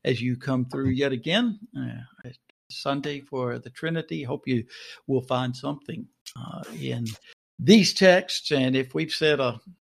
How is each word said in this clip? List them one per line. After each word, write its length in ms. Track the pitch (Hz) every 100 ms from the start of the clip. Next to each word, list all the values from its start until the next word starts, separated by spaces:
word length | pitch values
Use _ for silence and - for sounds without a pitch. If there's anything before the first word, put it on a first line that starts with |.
as 160 | 139 117
you 160 | 123 123
come 280 | 139 131
through 240 | 127 139 135
yet 220 | 131 139
again, 480 | 127 160 196 240 208 - 139
uh, 520 | 123 120 120 - 123 - _ _ -
Sunday 520 | - 143 139 147 143
for 380 | 135 135 123 120
the 100 | 123
Trinity, 540 | - 160 165 160 165
hope 240 | 123 - 131
you 160 | 123 120 - - - -
will 140 | 131
find 320 | 127 127 127
something, 520 | 123 139 147 - - - _ - -
uh, 260 | - - - -
in 240 | 135 123 113 110 - - _ -
these 340 | 131 220 170
texts. 560 | - 190 180 185 - -
And 240 | 143 131
if 200 | 131 131
we've 180 | 156 156
said 260 | - 156 143
a, 200 | 127 113 - -